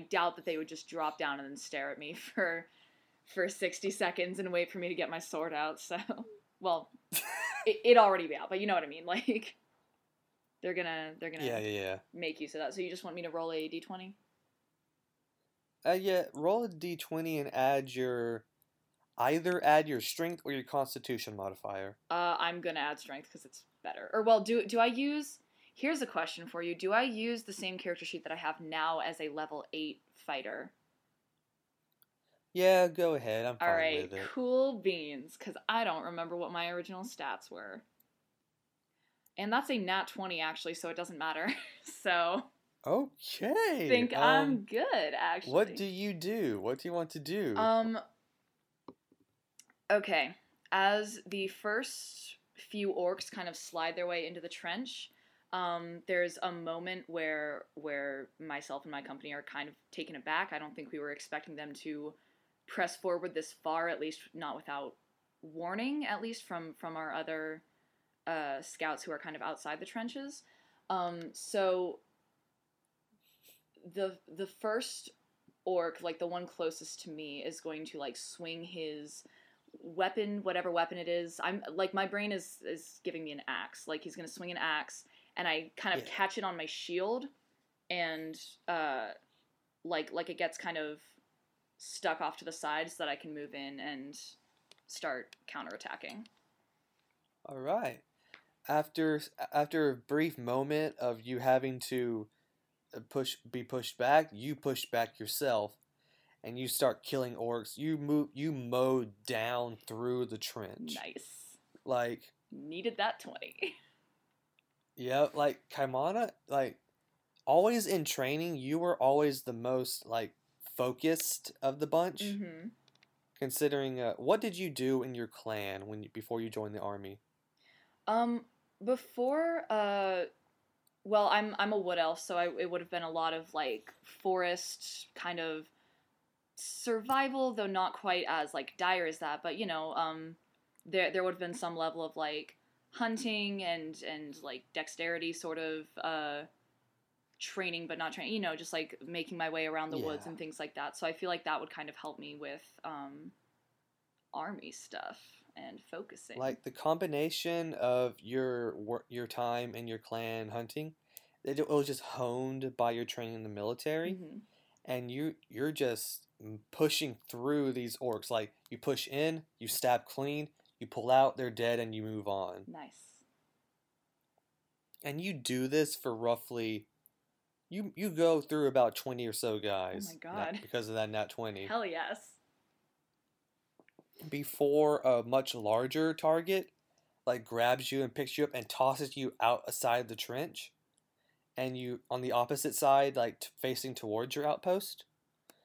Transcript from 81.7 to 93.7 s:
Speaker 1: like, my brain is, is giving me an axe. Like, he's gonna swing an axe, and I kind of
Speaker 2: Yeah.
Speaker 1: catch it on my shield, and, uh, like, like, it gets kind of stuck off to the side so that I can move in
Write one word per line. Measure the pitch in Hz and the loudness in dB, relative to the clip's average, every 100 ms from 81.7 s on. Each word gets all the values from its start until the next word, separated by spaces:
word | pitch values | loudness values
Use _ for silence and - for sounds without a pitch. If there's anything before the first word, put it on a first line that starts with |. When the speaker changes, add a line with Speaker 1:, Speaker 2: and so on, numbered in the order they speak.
Speaker 1:
like, | 160 190 | 0 0
my | 190 190 | 2 0
brain | 202 208 | 0 -2
is, | 190 170 - 98 | -2 -6 -10 -8
is | 160 - - | -8 -8 -10
giving | 175 165 | -6 -6
me | 156 | -6
an | 143 135 | -8 -4
axe. | 110 104 - - | -4 -6 -10 -6
Like, | 156 | -6
he's | 170 180 | -6 -10
gonna | 160 | -12
swing | - 175 | -8 -8
an | 175 | -2
axe, | 160 151 - - - - _ - | 0 0 -2 -10 -18 -20 _ -4
and | 175 | 0
I | 156 160 - | 0 -2 -4
kind | 208 170 | 0 0
of | - | 0
Speaker 2:
Yeah. | |
Speaker 1:
catch | - 190 220 | 0 0 0
it | |
on | 196 175 | -4 -4
my | 160 | -6
shield, | - - 175 196 247 285 _ _ _ _ _ - | -8 -4 -2 0 -2 -4 _ _ _ _ _ -6
and, | 180 165 160 160 160 - - - | -2 -2 -4 -8 -10 -14 -10 -2
uh, | 170 156 131 107 - _ _ _ _ _ _ | 0 0 0 -4 -8 _ _ _ _ _ _
like, | 165 165 156 | -4 -2 -2
like, | 160 170 | -4 -4
it | 160 | -2
gets | 165 - | -2 -2
kind | 185 165 | -6 -4
of | 151 151 - _ _ _ _ _ _ - | -4 -6 -14 _ _ _ _ _ _ -20
stuck | - - 180 160 | -14 -4 -2 0
off | 160 - | -2 -4
to | |
the | 165 | -10
side | 156 151 151 165 | -6 -2 -2 -2
so | - | -4
that | 151 | -4
I | 139 | -4
can | 156 | -6
move | 151 147 | -10 -10
in | 143 139 | -10 -10